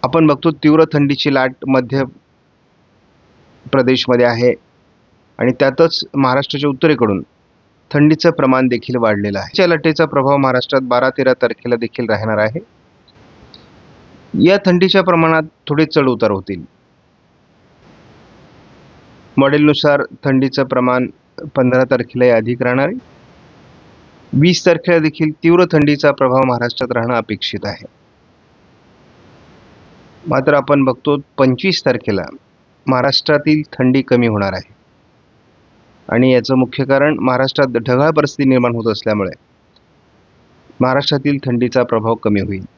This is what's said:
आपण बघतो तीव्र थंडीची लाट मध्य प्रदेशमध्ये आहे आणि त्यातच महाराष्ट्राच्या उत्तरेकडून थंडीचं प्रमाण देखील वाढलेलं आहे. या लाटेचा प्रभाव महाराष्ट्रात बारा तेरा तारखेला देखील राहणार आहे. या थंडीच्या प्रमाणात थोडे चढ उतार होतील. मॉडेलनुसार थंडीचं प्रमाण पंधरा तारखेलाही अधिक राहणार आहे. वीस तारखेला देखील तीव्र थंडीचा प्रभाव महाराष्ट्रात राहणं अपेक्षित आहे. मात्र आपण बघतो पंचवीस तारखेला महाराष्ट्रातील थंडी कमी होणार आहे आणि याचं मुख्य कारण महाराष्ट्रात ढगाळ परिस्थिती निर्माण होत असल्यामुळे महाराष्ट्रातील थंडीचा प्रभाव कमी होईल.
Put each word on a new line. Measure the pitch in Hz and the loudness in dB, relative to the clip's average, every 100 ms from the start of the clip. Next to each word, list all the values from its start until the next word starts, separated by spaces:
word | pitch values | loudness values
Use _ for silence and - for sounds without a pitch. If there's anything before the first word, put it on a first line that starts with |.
आपण | - 165 156 | 0 2 2
बघतो | 147 170 | 2 -2
तीव्र | 147 151 151 160 | 0 2 4 2
थंडीची | 151 143 139 151 | 2 0 0 0
लाट | 139 131 131 139 | 0 -2 -4 -2
मध्य | 131 123 135 131 - _ _ _ _ _ _ _ _ _ _ _ _ _ _ - | 0 0 -4 -6 -8 _ _ _ _ _ _ _ _ _ _ _ _ _ _ -4
प्रदेशमध्ये | 135 123 131 - 120 120 | 0 2 0 0 2 2
आहे | 117 123 - _ _ _ _ _ _ _ - | 2 0 -2 _ _ _ _ _ _ _ -4
आणि | 120 127 | -2 2
त्यातच | 139 131 165 - - | 0 2 0 0 -8
महाराष्ट्राच्या | 143 131 127 139 143 147 | -2 0 0 -2 -4 -4
उत्तरेकडून | 131 165 143 110 95 - _ _ _ _ _ _ | 0 0 2 0 -2 -6 _ _ _ _ _ _
थंडीचं | 147 147 156 175 | 2 2 4 2
प्रमाण | 165 135 131 131 | 2 0 2 0
देखील | 120 - 123 | -2 -4 -2
वाढलेलं | 113 104 104 98 | 0 0 -2 -6
आहे. | 95 - | -6 0
या | 180 | 0
लाटेचा | 165 165 151 | 2 0 0
प्रभाव | 156 143 135 143 | 0 0 0 2
महाराष्ट्रात | 139 127 - 135 | 2 0 0 -2
बारा | 127 123 127 | 0 0 0
तेरा | 127 131 | 0 0
तारखेला | 127 120 - 120 120 | 0 -2 -4 -4 -4
देखील | 113 - 117 | -4 -6 -4
राहणार | 107 110 107 | -4 -2 -2
आहे. | 107 139 208 _ _ _ _ _ - - - - - - - - - - - | -2 -4 -14 _ _ _ _ _ -20 -20 -20 -20 -20 -20 -20 -20 -20 -20 -10
या | - 160 196 196 | 0 2 2 2
थंडीच्या | 175 185 196 | 2 2 2
प्रमाणात | 180 170 160 160 156 _ - | 2 2 2 0 -2 _ -6
थोडे | 147 151 | -2 0
चढ | 160 135 | 2 0
उतार | 120 110 | 0 0
होतील. | 98 90 92 - _ _ _ _ _ _ _ _ _ _ _ - - - - - - - - - - - - - - - - | -2 -6 -12 -12 _ _ _ _ _ _ _ _ _ _ _ -20 -20 -20 -20 -20 -20 -20 -20 -20 -20 -20 -20 -20 -20 -8 0
मॉडेलनुसार | 139 147 147 143 151 143 - - | 2 4 2 2 2 0 -2 -6
थंडीचं | 147 135 135 135 | -2 0 0 -2
प्रमाण | 135 127 127 123 127 - _ - 147 | -2 0 0 0 -2 -8 _ -16 -8
पंधरा | - 127 127 | -2 2 2
तारखेलाही | 127 127 120 123 123 | 0 -2 -2 0 2
अधिक | 117 110 120 | 2 0 -4
राहणार | 123 123 143 | -2 -2 -2
आहे. | 247 - - - - - - - - - - _ _ - | -6 -14 -20 -20 -20 -20 -20 -20 -20 -20 -20 _ _ -6
वीस | 131 165 175 - | 2 2 2 2
तारखेला | 170 180 170 | 0 2 0
देखील | 156 151 160 151 | 0 -2 -4 -2
तीव्र | 165 175 175 | 2 2 4
थंडीचा | 160 147 143 147 | 2 2 2 0
प्रभाव | 139 135 131 131 | 2 0 2 0
महाराष्ट्रात | 120 120 - 123 | -2 -4 -6 -4
राहणं | 120 117 | -4 -2
अपेक्षित | 123 110 104 - 101 104 | -4 -4 -8 -8 -8 -10
आहे. | - - _ _ _ _ _ _ _ _ _ _ _ _ _ - - - - - - - - - - | -12 -16 _ _ _ _ _ _ _ _ _ _ _ _ _ -20 -20 -20 -20 -20 -20 -20 -20 -20 -18
मात्र | - 127 135 | -4 -2 2
आपण | 147 135 143 | 0 2 0
बघतो | 135 123 - 143 139 - | 2 -2 -2 -4 -4 0
पंचवीस | 131 123 190 175 - | 0 2 -2 -2 -2
तारखेला | 120 - 98 82 - _ _ _ _ - | -4 -2 -4 -6 -14 _ _ _ _ -4
महाराष्ट्रातील | 131 135 139 - 147 151 151 147 | 0 0 -2 0 -2 0 -2 -2
थंडी | - 127 135 | -2 0 0
कमी | 127 123 120 | 2 0 2
होणार | 104 98 | 0 -4
आहे | 92 - _ _ _ _ _ _ _ _ _ _ _ _ _ - | -6 -12 _ _ _ _ _ _ _ _ _ _ _ _ _ -4
आणि | 117 127 | 0 2
याचं | 127 117 | 2 2
मुख्य | 131 127 - | 0 0 -2
कारण | 131 135 143 151 | 0 2 2 0
महाराष्ट्रात | 127 127 135 - 139 117 | -2 0 -2 0 -2 -2
ढगाळ | 110 123 147 | -2 0 2
परिस्थिती | 151 147 - 135 | 0 -2 0 0
निर्माण | 127 120 | 2 0
होत | 117 113 | -2 -4
असल्यामुळे | 104 - 104 92 78 _ _ _ _ _ _ _ _ _ _ _ _ _ - | -4 -2 -2 -4 -8 _ _ _ _ _ _ _ _ _ _ _ _ _ -4
महाराष्ट्रातील | 127 131 139 147 143 143 | -2 0 -2 -2 -2 -4
थंडीचा | 135 120 123 131 | -2 -2 0 0
प्रभाव | 120 113 110 | 0 -2 -2
कमी | 113 110 101 | -2 -2 -2
होईल. | 95 95 95 | -2 -8 -12